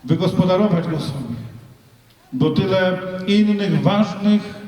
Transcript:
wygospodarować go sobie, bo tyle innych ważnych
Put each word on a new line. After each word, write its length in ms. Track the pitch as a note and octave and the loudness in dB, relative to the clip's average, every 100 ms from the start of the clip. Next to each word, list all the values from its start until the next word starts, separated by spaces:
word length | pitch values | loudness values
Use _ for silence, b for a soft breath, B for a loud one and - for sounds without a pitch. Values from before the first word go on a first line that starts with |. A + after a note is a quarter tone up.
wygospodarować 840 | - E3 F3+ - F3+ F#3 G#3 E3+ D#3 | 0 0 0 2 2 4 2 2 -2
go 120 | D#3 | -4
sobie, 360 | C3 C3+ A2+ A#2 - - - - _ _ _ _ _ | -6 -8 -8 -10 -12 -18 -20 -20 _ _ _ _ _
bo 180 | - - | -2 0
tyle 460 | - G3 F#3+ F#3 F3+ - - G3+ | 0 2 2 2 -2 -6 -8 0
innych 540 | G#3 G#3 G3+ G3 D#3 | 2 4 2 0 2
ważnych 600 | - G3+ G#3+ - G3+ G#3 - - | 2 2 0 0 2 2 0 -14